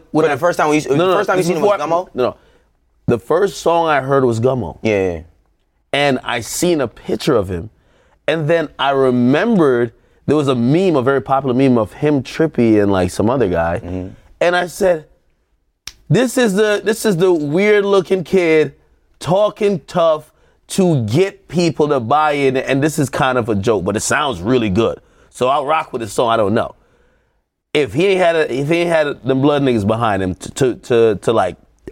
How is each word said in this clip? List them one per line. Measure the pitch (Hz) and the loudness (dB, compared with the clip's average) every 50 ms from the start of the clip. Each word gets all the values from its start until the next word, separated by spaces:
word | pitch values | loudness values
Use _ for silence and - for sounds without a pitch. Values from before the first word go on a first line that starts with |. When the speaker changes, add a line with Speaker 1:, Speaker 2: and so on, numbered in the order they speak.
| - _ | -6 _
Speaker 1:
when | - 151 160 | -2 0 0
Speaker 2:
For | |
the | 151 147 | 0 0
Speaker 1:
I | |
Speaker 2:
first | 123 165 175 165 | 0 0 0 0
time | - 170 151 | 0 0 2
you, | 151 151 | 2 0
Speaker 1:
No, | - - | 0 0
Speaker 2:
the | 139 | 0
Speaker 1:
no, | 151 175 190 180 | 0 2 2 0
Speaker 2:
first | 202 214 | 0 0
time | 208 190 | 0 0
you | 185 | 0
Speaker 1:
this | 165 | 0
Speaker 2:
seen | 170 185 | 0 0
him | 156 147 | 0 2
Speaker 1:
before | 202 202 147 | 2 2 0
Speaker 2:
was | 147 | 0
Gummo? | 160 165 175 185 - | -2 -2 -2 -4 -6
Speaker 1:
I, | - | -4
no, | 120 123 104 | -4 -2 -2
no. | - - _ _ _ _ _ _ _ _ _ _ _ _ _ | -4 -8 _ _ _ _ _ _ _ _ _ _ _ _ _
The | - 120 | -2 -2
first | 110 - - 151 180 202 196 - - | -2 0 -2 0 0 0 -2 -4 -4
song | - 160 170 170 165 | -2 0 0 0 0
I | 160 151 135 | 0 0 -2
heard | 131 139 139 135 131 | 0 0 2 2 2
was | 120 113 113 | 2 0 0
Gummo. | 117 131 135 123 95 80 - - - | 0 0 0 -2 -4 -8 -10 -6 -2
Speaker 2:
Yeah, | 110 104 98 95 90 85 | 0 0 0 0 -2 -2
yeah. | 78 80 - _ _ _ _ _ _ _ _ _ _ _ _ - | -6 -10 -16 _ _ _ _ _ _ _ _ _ _ _ _ -4
Speaker 1:
And | 139 143 143 131 - | -2 0 0 0 -2
I | - 113 120 120 | -4 -6 -6 -6
seen | 107 - - - 170 180 170 147 | -8 -8 -6 -4 -2 0 0 0
a | 127 | -2
picture | 110 - - - - 220 214 - 160 127 | -6 -8 -12 -8 -6 -6 -4 0 0 0
of | 107 92 98 | 0 0 -2
him, | 90 85 85 - - _ _ _ _ _ _ _ _ _ _ | -6 -8 -8 -12 -16 _ _ _ _ _ _ _ _ _ _
and | 143 156 165 151 | -4 -4 -2 0
then | 147 170 165 156 - - | 0 0 0 0 -4 -6
I | - 135 139 | -4 -2 0
remembered | 139 135 135 127 123 123 120 127 139 160 208 240 226 180 156 135 123 120 120 117 - _ _ _ _ _ _ | 0 2 2 2 2 2 2 2 2 2 2 2 2 2 4 4 2 2 0 -2 -6 _ _ _ _ _ _
there | - 143 | -2 0
was | 156 139 | 0 0
a | 139 131 | 0 0
meme, | 120 117 123 151 175 196 185 156 | 0 2 2 2 2 2 2 2
a | 131 117 | 2 2
very | 135 139 131 | 2 0 0
popular | - - 135 139 143 127 117 | 0 0 -2 -2 0 0 2
meme | 131 139 131 123 | 2 4 4 4
of | 113 107 - - | 2 0 -2 -4
him, | - 147 151 147 135 120 | -2 -2 0 0 0 -2
Trippy, | - - - 160 151 - - 117 113 110 104 | -4 -2 -2 -2 0 0 2 2 4 4 4
and, | 101 101 | 4 2
like, | 98 92 90 90 | 2 0 0 0
some | - - 98 113 | -2 -2 0 0
other | 131 139 110 | 0 0 0
guy. | 90 85 85 82 85 87 - | 0 0 0 -2 -2 -4 -6
Speaker 2:
Mm-hmm. | - 87 92 92 90 98 - - - _ - _ | -8 -10 -10 -10 -10 -12 -16 -20 -20 _ -6 _
Speaker 1:
And | 160 175 180 | 0 0 0
I | 180 180 | 0 -2
said, | 165 - - 202 180 175 156 151 _ _ _ _ _ _ _ _ _ _ _ _ _ _ _ _ - - _ _ - | -6 -4 -2 0 0 0 0 -4 _ _ _ _ _ _ _ _ _ _ _ _ _ _ _ _ -20 -20 _ _ 0
"This | 143 214 262 233 - | 0 2 2 0 0
is | 254 240 214 185 | 0 0 0 2
the, | 208 214 214 208 196 - | 0 0 0 0 -2 -2
this | 202 226 - - | -4 -4 -2 -2
is | 220 185 | -2 0
the | 160 190 185 | 2 2 2
weird | 175 156 147 143 151 185 202 214 214 208 196 | 2 0 -2 -2 -2 0 2 2 2 2 2
looking | 202 196 196 - - 190 190 160 | 2 0 0 0 0 -2 -4 -2
kid | - 196 190 175 160 160 156 147 139 - _ _ _ _ _ _ _ _ _ | -2 0 0 2 4 2 2 2 0 -4 _ _ _ _ _ _ _ _ _
talking | - 143 180 202 214 202 - - 214 202 202 147 | -4 -2 0 2 2 0 0 -2 -2 -2 -2 -2
tough | - - - 180 165 165 156 151 - _ _ _ _ _ _ _ _ | -6 -6 -2 0 2 2 0 0 -4 _ _ _ _ _ _ _ _
to | - - 196 185 175 156 127 110 | -4 0 0 2 2 2 0 0
get | 104 117 170 190 196 202 - _ | 0 0 0 0 0 -2 -10 _
people | - - 175 175 165 - - 151 147 | -6 -2 0 0 0 0 0 0 0
to | 143 131 | 0 -2
buy | 113 110 143 151 156 151 147 | 0 0 0 2 2 0 0
in, | 143 139 131 127 | 0 0 0 0
and | 135 120 - 135 135 | 0 -2 -2 0 0
this | 143 156 - | 0 0 0
is | 160 139 - | -2 -2 -2
kind | - - 143 131 127 | -2 -2 0 0 0
of | 127 107 120 | 0 0 0
a | 107 | -2
joke, | 101 95 117 110 95 85 | -2 0 0 0 0 0
but | 104 101 | -2 -4
it | 107 | -4
sounds | - - 117 139 151 135 110 85 | -2 -2 -2 -2 -2 -2 -4 -4
really | 87 117 131 120 110 104 | -2 0 0 0 0 0
good. | 90 113 113 87 - - - _ _ _ _ _ | 0 0 0 0 -2 -6 -12 _ _ _ _ _
So | _ - 123 | _ -2 0
I'll | 127 139 151 131 | 0 0 0 0
rock | 143 156 160 156 - - | -2 -2 -2 -2 -6 -8
with | 120 | -8
this | 113 101 - | -8 -4 -2
song, | - 127 113 | -2 0 2
I | 113 | 2
don't | 113 104 98 110 | 2 2 2 0
know." | 113 92 - - _ _ _ _ _ _ _ _ _ _ _ _ _ _ _ _ _ _ _ - | 0 -2 -4 -8 _ _ _ _ _ _ _ _ _ _ _ _ _ _ _ _ _ _ _ -2
If | 151 139 101 98 | -2 -2 0 0
he | 147 190 | 0 0
ain't | 202 190 180 | 2 2 2
had | 180 170 170 | 2 2 2
a, | 160 151 - 120 | 0 0 -2 -2
if | 135 143 147 | -4 -2 0
he | 170 | 0
ain't | 170 170 170 | 0 0 0
had | 165 156 151 143 - - 107 | 0 0 0 -2 -4 -4 -4
them | 123 135 131 | -2 0 2
blood | 135 147 147 143 | 2 2 2 2
niggas | 143 131 120 110 98 | 2 0 0 0 0
behind | 104 110 117 117 110 101 95 95 | 0 0 0 0 -2 0 -2 -2
him | 92 87 | -4 -6
to, | - - - | -8 -12 -14
to, | - - 139 123 92 | -4 -2 0 0 0
to, | 95 - - 120 113 117 113 104 90 - | -4 -4 0 2 4 4 4 2 0 -2
to, | 123 113 | 0 0
like, | 107 95 90 - - _ _ _ _ _ - | 0 0 -2 -4 -10 _ _ _ _ _ -10